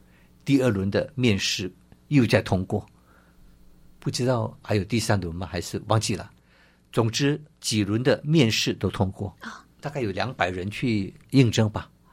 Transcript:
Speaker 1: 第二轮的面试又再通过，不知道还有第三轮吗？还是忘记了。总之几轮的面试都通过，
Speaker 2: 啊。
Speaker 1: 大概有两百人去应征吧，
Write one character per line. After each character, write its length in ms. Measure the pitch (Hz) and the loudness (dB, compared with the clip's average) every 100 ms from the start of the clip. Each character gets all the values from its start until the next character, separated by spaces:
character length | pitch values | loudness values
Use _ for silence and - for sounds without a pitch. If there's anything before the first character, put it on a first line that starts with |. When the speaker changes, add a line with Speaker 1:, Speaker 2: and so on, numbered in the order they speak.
| _ _ _ _ - | _ _ _ _ 0
Speaker 1:
第 160 | 139 | 2
二 80 | 127 | 4
轮 200 | 98 98 | 2 0
的 220 | 101 - - | 0 -2 0
面 220 | 123 98 | 2 2
试 320 | - - 92 - _ - - | 0 -4 -6 -10 _ -20 0
又 180 | 147 110 | 2 4
再 160 | 104 | 2
通 220 | - 95 95 | 2 -2 0
过， 220 | 104 - _ _ _ _ - - - - - - - | -4 -6 _ _ _ _ -20 -20 -20 -20 -20 -20 -10
不 100 | - | -8
知 160 | - 123 | -2 0
道 320 | 123 113 - | 0 -2 -8
还 140 | - 107 | -2 -2
有 80 | |
第 160 | 90 117 | 0 0
三 200 | 107 104 | 2 0
轮 160 | 87 82 | -2 -8
吗？ 100 | 92 | -8
还 140 | 90 | -8
是 220 | - 92 - | -6 -8 0
忘 120 | 110 | 0
记 160 | - 95 | 0 -4
了。 160 | - - _ _ _ _ _ | -8 -20 _ _ _ _ _
总 160 | - 113 | -2 0
之 320 | 110 143 151 - _ | 0 0 -2 -6 _
几 240 | - 107 | -4 -2
轮 200 | 98 110 | 0 0
的 180 | 131 113 | 2 0
面 260 | 147 160 113 | 2 4 4
试 240 | - - | 2 -2
都 160 | - 98 | -2 -4
通 220 | - 95 | 0 -2
过， 240 | - 101 - | -2 -10 -10
Speaker 2:
啊。 240 | - - - _ | -16 -18 -20 _
Speaker 1:
大 80 | 147 | -10
概 120 | 147 | -6
有 100 | 110 | -4
两 200 | 95 107 | -4 -4
百 180 | - 92 | -2 -2
人 200 | 92 95 | -2 -6
去 420 | - 131 107 95 - - | -4 -2 -2 -2 -8 0
应 200 | 131 120 | 4 4
征 160 | 107 107 | 4 0
吧， 220 | 107 - _ _ | -2 -10 _ _